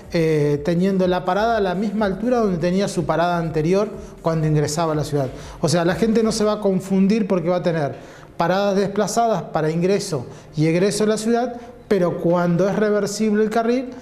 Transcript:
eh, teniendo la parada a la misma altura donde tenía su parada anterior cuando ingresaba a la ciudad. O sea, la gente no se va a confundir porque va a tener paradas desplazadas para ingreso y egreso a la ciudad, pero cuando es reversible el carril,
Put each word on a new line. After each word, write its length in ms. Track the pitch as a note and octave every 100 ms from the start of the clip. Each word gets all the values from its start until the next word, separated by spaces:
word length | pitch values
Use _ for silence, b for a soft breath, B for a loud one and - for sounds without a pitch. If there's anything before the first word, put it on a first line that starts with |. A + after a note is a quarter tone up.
| B
eh, 480 | F3 D#3+ D#3 D3 D3
teniendo 420 | D3 E3+ F#3+ G3 F#3
la 200 | F#3 F3+
parada 320 | F#3 A3+ A3+
a 20 |
la 160 | G3 F3
misma 300 | G#3+ G3 G#3
altura 340 | F#3+ A#3 B3
donde 200 | G#3+ F3
tenía 280 | F3 F#3 G3
su 160 | F#3
parada 360 | D3 D#3+ F3 F3
anterior 500 | E3 D#3 D3+ F#3+ G#3+ - B B
cuando 260 | - D#3+ D#3
ingresaba 460 | D3+ C#3+ - E3
a 20 | D3+
la 80 |
ciudad. 240 | D3 D3 C3 - B B
O 80 | B2+
sea, 160 | D#3+
la 120 | E3+ F3+
gente 280 | A3+ A3
no 80 | A3
se 140 | G#3+ G#3
va 80 |
a 60 | G#3
confundir 680 | G#3 F#3 F#3 F#3+ F#3+ A3+ G3+
porque 220 | F#3+ E3
va 80 | F3+
a 60 |
tener 320 | F3 E3 C#3 B2 B B B -
paradas 400 | E3+ F#3+ G3+ G3
desplazadas 640 | G3 G3+ G#3 - A#3 G3
para 260 | D#3 E3 D#3
ingreso 580 | E3 F3+ G3+ F#3+ D3 A2+ B B -
y 120 | D#3
egreso 360 | E3 G3+ G3+
a 40 | G#3+
la 100 | G#3+
ciudad, 400 | G#3+ A#3 B3 - B - -
pero 300 | G3+ E3+ -
cuando 500 | E3+ F3 F3 F3 F#3+
es 80 | -
reversible 680 | G#3+ G#3 G3 - A3 G#3
el 60 | G#3+
carril, 400 | A#3 A3+ B3 B3+ B